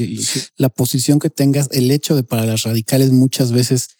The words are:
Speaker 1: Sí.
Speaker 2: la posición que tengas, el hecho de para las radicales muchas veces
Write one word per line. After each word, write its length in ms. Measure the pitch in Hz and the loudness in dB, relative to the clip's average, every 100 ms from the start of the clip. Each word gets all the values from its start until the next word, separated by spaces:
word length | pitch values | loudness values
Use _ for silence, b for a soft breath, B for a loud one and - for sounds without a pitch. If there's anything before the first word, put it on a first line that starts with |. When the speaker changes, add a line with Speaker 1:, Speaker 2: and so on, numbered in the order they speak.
| 107 104 | -4 -6
Speaker 1:
Sí. 240 | - 131 - - | -6 -6 -8 -2
Speaker 2:
la 120 | 165 | -2
posición 500 | - 127 135 135 147 | 0 -2 -2 0 0
que 100 | 160 | 0
tengas, 400 | - 139 143 139 | 0 0 0 0
el 180 | 135 123 | 0 0
hecho 240 | 147 - 147 | 0 0 -2
de 80 | |
para 220 | 117 113 113 | 0 -2 -2
las 180 | 110 | -2
radicales 480 | 117 113 110 135 135 | -2 -4 0 2 4
muchas 400 | 127 131 - 127 | 4 2 0 0
veces 360 | 120 127 127 - B | 2 2 0 -4 B